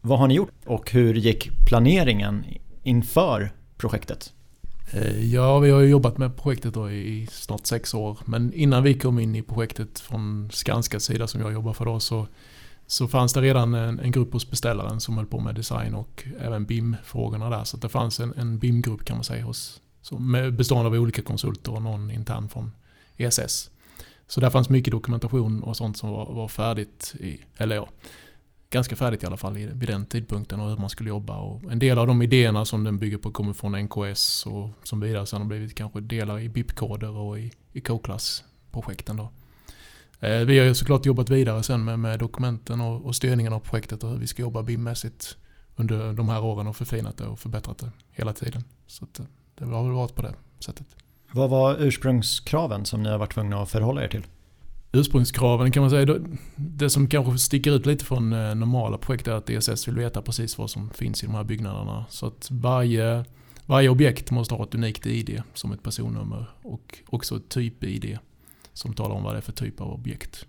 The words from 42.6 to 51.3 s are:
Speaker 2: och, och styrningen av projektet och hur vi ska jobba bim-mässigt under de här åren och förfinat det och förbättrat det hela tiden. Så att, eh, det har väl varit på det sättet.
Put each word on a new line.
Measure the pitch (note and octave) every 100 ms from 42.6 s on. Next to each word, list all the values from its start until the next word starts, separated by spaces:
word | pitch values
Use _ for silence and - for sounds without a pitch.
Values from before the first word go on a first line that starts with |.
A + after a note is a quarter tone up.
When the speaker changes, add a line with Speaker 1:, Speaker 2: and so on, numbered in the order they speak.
| - A#2+
Speaker 2:
och, | A#2 A#2
och | C3+ A#2+
styrningen | C3 B2 A2+
av | A2
projektet | - A2+ - A2+
och | A2+
hur | A#2+
vi | A#2
ska | -
jobba | A#2+ A2+
bim-mässigt | A2+ A#2 A#2 A#2 A2+ - - - - - - -
under | A2 A2 A2
de | G#2+ A2
här | A2+
åren | A2+ G#2 G#2+
och | G#2+
förfinat | A#2+ A2+ G#2+ -
det | A2
och | G#2+
förbättrat | A#2 A2 - -
det | A#2 - _
hela | - A2
tiden. | G#2+ A#2+ - A#2+ _ _
Så | -
att, | - -
eh, | - _ _ _
det |
har | B2 A#2
väl | B2+
varit | B2+ B2
på | -
det | - - - _
sättet. | - - - - _ _ _